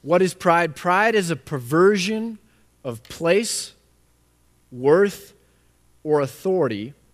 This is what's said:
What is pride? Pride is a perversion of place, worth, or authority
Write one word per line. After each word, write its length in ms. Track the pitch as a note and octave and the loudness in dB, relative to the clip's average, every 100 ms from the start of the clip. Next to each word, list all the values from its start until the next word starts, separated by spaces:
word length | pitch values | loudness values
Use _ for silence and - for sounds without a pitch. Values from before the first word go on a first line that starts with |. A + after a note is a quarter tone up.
What 200 | C3+ F3 | 2 2
is 120 | F#3 | 2
pride? 420 | - F#3 E3+ E3+ D3 | 0 2 2 0 -4
Pride 380 | F3 F#3 A3 | 0 2 2
is 160 | A3 E3+ | 0 -2
a 60 | D#3 | -6
perversion 1000 | - D3+ A#2+ D#3 F#3+ G#3 F3+ A3 A3+ A3 _ _ _ _ | -6 -10 -2 4 4 4 -2 -6 -8 -12 _ _ _ _
of 180 | C3+ A2+ | -12 -12
place, 720 | - - E3 F#3+ A#3 - - _ _ _ _ _ _ _ _ _ _ | -16 -6 2 2 0 -6 -10 _ _ _ _ _ _ _ _ _ _
worth, 640 | B2 C3+ E3 G3+ - - _ _ _ _ _ _ _ | -4 2 4 2 -2 -20 _ _ _ _ _ _ _
or 180 | D#3 D3+ | -2 0
authority 760 | C3+ - F#3+ F#3+ C#3 G#2 A2+ C#3+ _ | 0 -4 -2 0 0 -4 -10 -16 _